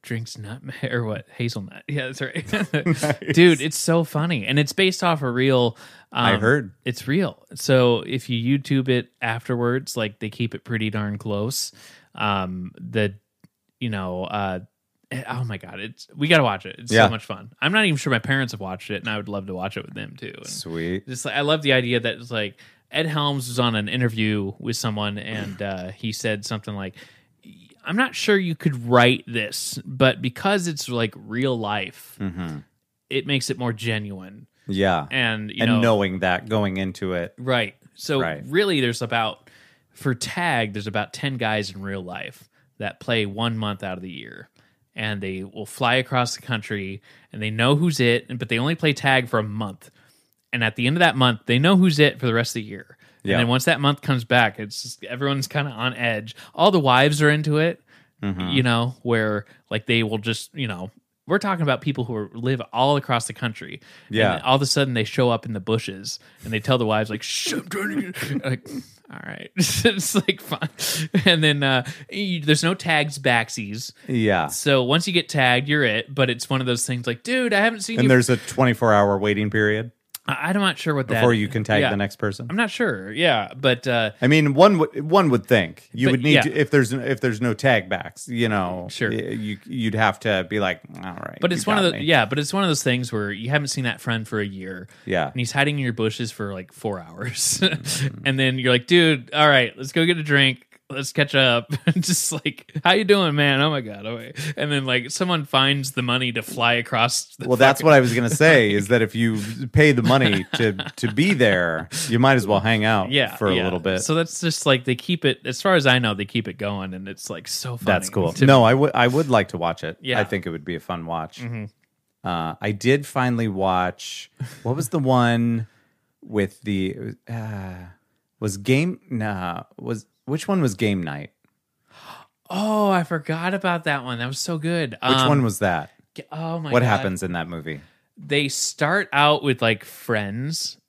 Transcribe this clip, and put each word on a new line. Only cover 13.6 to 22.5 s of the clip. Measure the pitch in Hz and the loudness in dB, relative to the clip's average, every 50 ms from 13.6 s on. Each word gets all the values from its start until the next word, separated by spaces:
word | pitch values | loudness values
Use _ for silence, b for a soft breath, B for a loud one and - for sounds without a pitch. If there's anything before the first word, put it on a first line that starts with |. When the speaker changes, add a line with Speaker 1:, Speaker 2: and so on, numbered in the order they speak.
| _ _ _ _ | _ _ _ _
Speaker 1:
you | 127 120 | -6 -6
know, | 107 98 95 92 90 90 92 | -4 -4 -6 -6 -6 -6 -6
uh, | - - 104 101 95 92 92 95 _ _ _ _ _ _ _ _ _ | -6 -4 -4 -2 -2 -4 -6 -8 _ _ _ _ _ _ _ _ _
eh, | - 127 - 104 | -10 -10 -8 -8
oh | 127 123 127 | -6 -6 -4
my | 117 104 95 | -6 -6 -10
God, | - 92 95 95 | -10 -14 -12 -12
it's, | 101 113 123 _ - _ - | -12 -12 -12 _ -20 _ -6
we | - 143 156 | -4 2 4
gotta | 170 156 | 4 4
watch | 139 117 98 95 - | 4 4 0 -2 -8
it. | - - - | -14 -16 -16
It's | 117 120 | -4 2
Speaker 2:
Yeah. | 110 113 110 | 6 6 6
Speaker 1:
so | 98 | 6
much | 110 110 - | 4 0 -8
fun. | - 101 98 98 113 - _ | -10 -12 -12 -12 -20 -10 _
I'm | 127 151 | -2 0
not | 185 220 214 | 2 2 2
even | 190 156 | 2 0
sure | 139 - 143 | 0 0 0
my | 127 113 | -2 -2
parents | - 131 135 135 135 117 | 0 -2 -2 -2 -2 -4
have | - 101 | -6 -10
watched | 98 95 95 92 - - | -8 -10 -10 -10 -8 -8
it, | 104 95 | -8 -8
and | - 110 | -6 -6
I | 107 | -8
would | 107 101 104 | -8 -8 -8
love | 101 101 95 | -8 -8 -8
to | 98 92 | -8 -10
watch | 90 90 98 - | -8 -8 -8 -8
it | - - | -10 -12
with | - - | -12 -14
them | - 104 104 - 131 | -14 -14 -14 -14 -16
too. | - - - | -16 -16 -16
And | - - | -16 -14
Speaker 2:
Sweet. | - - - - 82 82 82 82 85 92 98 - | -12 -12 -12 -10 -8 -8 -6 -4 -4 -4 -6 -6
Speaker 1:
just, | - 127 120 - | -10 -12 -10 -8
like, | - 104 | -4 -2
I | 139 | -2
love | 147 147 156 156 | 0 0 0 0
the | 147 139 135 | 2 2 2
idea | 127 123 120 123 120 | 4 2 2 0 0
that | 117 117 92 | 0 -2 -6
it's | - 120 120 | -6 -10 -8
like | 120 110 107 101 | -4 -4 -4 -4